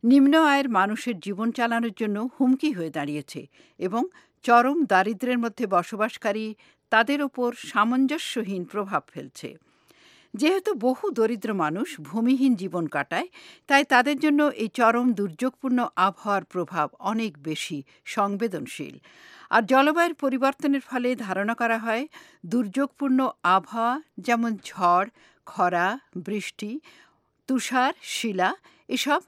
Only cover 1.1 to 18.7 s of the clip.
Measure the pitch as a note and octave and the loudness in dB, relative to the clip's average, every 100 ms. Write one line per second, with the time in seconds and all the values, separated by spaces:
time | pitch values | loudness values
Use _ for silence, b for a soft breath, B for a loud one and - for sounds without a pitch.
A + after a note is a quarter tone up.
1.1 | G3+ F#3+ G3 A3+ A3+ A#3 A#3 A#3 G3 G#3+ | -6 -6 -4 -4 -2 -2 0 -2 -4 -4
2.1 | G3+ A#3+ - B3+ C4 D#4 G3+ E3 D3+ C#3+ | -4 -6 0 2 2 0 -2 -6 -6 -6
3.1 | D3 C#3 D3 C#3+ b b b F3+ A3 F4+ | -6 -8 -14 -16 b b b -4 -2 -4
4.1 | b b b - A#3+ B3 D4 C4+ F#3+ F#3+ | b b b 4 4 6 0 2 2 2
5.1 | A3 B3 B3 A#3 - A3 F#3 F3 G#3+ G#3+ | -2 -2 -2 -4 -6 -2 0 -2 -4 -4
6.1 | - A3+ G#3 A3 G#3+ b b _ A3 A3+ | -4 -4 -4 -6 -12 b b _ 2 2
7.1 | C#4+ C#4+ - B3 A#3 - - G#3+ B3+ C4+ | 0 -2 -2 -4 -4 -4 0 2 2 0
8.1 | D4+ - - G#3 G3 F3 G3+ G3 F3+ - | 0 -6 -6 -6 -6 -8 -6 -4 -4 -6
9.1 | - C#3 - D3+ D#3 b b b b b | -16 -16 -14 -16 -16 b b b b b
10.1 | b b G3+ D4+ F#4+ F#4+ E4+ A#3 B3+ G#4 | b b -2 0 2 0 -2 0 0 -2
11.1 | C4 A3 A#3 A3 G3 D#3 E3+ E4+ D4+ D3 | 0 0 0 -4 -2 -2 -2 -6 -10 -8
12.1 | G3 A#3 C4 C4+ A3 F#3 F3 D#3+ D3+ C#3 | -2 0 2 2 2 -2 -4 -4 -4 -2
13.1 | F3 F4+ B B B - C#4 C#4+ B3+ B3 | -4 -6 B B B 2 2 6 4 4
14.1 | C#4+ D4+ D4 D4 - A3 - A#3 A#3 B3 | 2 2 4 2 0 -6 2 4 4 2
15.1 | G3+ G3+ D#3+ B3+ - C4+ B3 A#3+ - F#3 | 0 -4 -2 -4 -4 -2 0 0 0 0
16.1 | F#3+ A3 G3+ F3+ F#3 D#3+ F3 D3+ - F#3 | 0 -2 -2 -2 -6 -4 -2 -4 -2 -4
17.1 | A3 A3+ D3 C#3+ D#3 - D3+ C3+ b - | -2 -4 -6 -8 -8 -6 -8 -12 b -10
18.1 | - G3+ G3+ A#3 F#3 - | -2 -2 0 -4 -4 -10